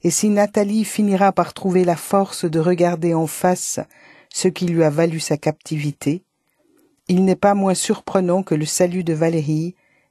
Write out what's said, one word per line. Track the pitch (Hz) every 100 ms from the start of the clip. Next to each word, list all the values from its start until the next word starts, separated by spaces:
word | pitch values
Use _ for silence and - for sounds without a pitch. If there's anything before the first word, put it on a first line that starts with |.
Et | 175
si | 170 214
Nathalie | 202 208 214 202 214
finira | 208 - 208 190 196
par | 190 170
trouver | - 196 180
la | 180 170
force | - 202 196 -
de | 180 160
regarder | 160 180 175 175 170
en | 165 160
face | - 185 180 - - - _ - - _
ce | - 185
qui | 180 180
lui | 165
a | 160
valu | 147 170 160
sa | - 151
captivité, | - 151 - 156 147 143 - 165 _ _ _ _ _ _ _ _ _
il | 180
n'est | 190 180
pas | 202
moins | 202 196
surprenant | 180 - 220 - 196 180 180
que | 190
le | 156
salut | 151 - 180 180
de | 170
Valérie | 156 165 165 147 156 165 - _ _ _